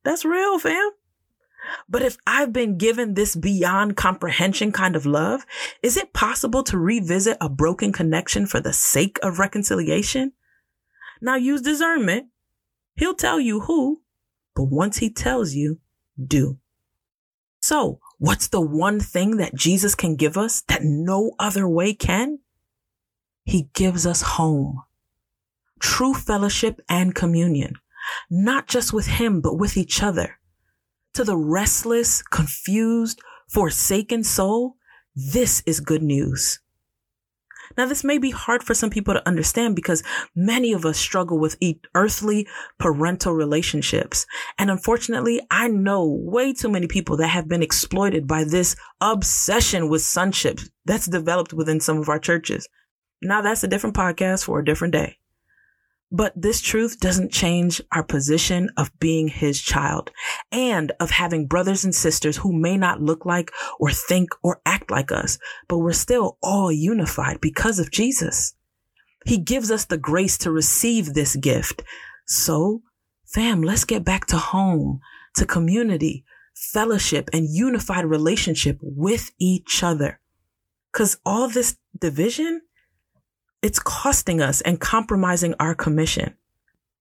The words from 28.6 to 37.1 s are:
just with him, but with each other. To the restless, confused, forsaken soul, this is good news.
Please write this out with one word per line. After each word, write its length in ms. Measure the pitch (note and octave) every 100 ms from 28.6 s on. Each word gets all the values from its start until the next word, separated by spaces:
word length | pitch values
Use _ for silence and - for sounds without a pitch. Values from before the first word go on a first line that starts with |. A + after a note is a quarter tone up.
| -
just 260 | B3 A#3
with 140 | G#3+ -
him, 340 | - A#3 F3+
but 160 | D3+ D#3+
with 180 | G3+ G3
each 260 | - -
other. 380 | G3+ E3 E2+ - _ _ _ _ _ _ _ -
To 60 |
the 120 | G#3+ F3
restless, 880 | D3+ F3+ G#3 - A#3 A#3 A#3 -
confused, 960 | - - D3+ - - G#3+ A3+ A#3 A3+ - - - _
forsaken 760 | G#3 E3 - - G3 G#3+ A#3
soul, 520 | G#3+ - F#3+ A3+ B3 - _ - _ C#3
this 480 | C3+ A#3+ A#3 - -
is 140 | D#3
good 240 | D3+ D#3
news. 560 | D3+ C#3 C#3 C3 - - _ _ _ _ _